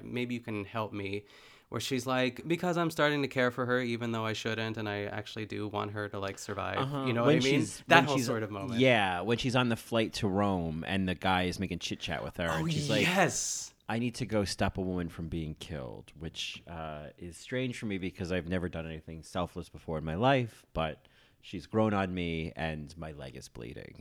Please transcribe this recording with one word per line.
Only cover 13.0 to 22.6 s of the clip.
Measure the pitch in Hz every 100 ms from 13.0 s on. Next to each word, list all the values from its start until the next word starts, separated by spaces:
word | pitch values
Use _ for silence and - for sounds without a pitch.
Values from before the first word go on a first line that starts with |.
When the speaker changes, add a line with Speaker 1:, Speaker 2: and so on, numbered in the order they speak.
Speaker 1:
yes. | 165 190 160 - - - - - -
Speaker 2:
"I | 113
need | 120 -
to | 104
go | 107 98
stop | - 95 -
a |
woman | 92 90 85
from | - 82
being | 85 78 78
killed," | - 76 60 50 - 71
which, | 82 - - - -
uh, | 85 80 76 76 -
is | - 80
strange | - 127 131 123
for | 110
me | 95
because | 92 - 85
I've | 90 80
never | 90 87
done | 85 80
anything | 78 82 80
selfless | - 92 85 90 82
before | 78 - 80
in |
my | 78 85
life, | 127 135 113 - -
but | 80 80 69 - _ _ _
she's | - 90 -
grown | 110 110
on | 101 95
me | 90 85 80 80
and | -